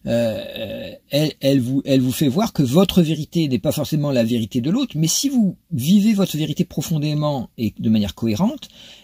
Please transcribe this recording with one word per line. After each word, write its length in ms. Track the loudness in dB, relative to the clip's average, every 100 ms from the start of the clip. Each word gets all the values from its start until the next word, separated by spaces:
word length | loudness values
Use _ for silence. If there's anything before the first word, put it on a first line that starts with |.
euh, 840 | 0 0 0 -4 -8 -10 -10 -10 -12 -16 _
elle, 240 | -2 -2 0
elle 180 | 2 2
vous, 220 | 2 -2
elle 160 | 2 2
vous 140 | 2
fait 160 | 2 0
voir 240 | 2 -2
que 100 | 0
votre 380 | 2 4 4 4
vérité 460 | 2 0 -2 -2 0
n'est 100 | 0
pas 140 | -2
forcément 380 | -4 -2 -2 0
la 120 | 0
vérité 380 | 0 0 -2 -2
de 80 | 0
l'autre, 240 | -2 -2
mais 120 | -2 -2
si 200 | 0 0
vous 300 | 2 0 -2 _
vivez 420 | -4 4 4 4
votre 240 | 2 0 -2
vérité 260 | -4 -2
profondément 880 | -4 -4 -4 -2 0 0 -2 -4 -8 -4
et 160 | -4 -2
de 120 | 0
manière 260 | 2 0
cohérente, 540 | -2 -4 0 0 -2 -16 -20 -20 -20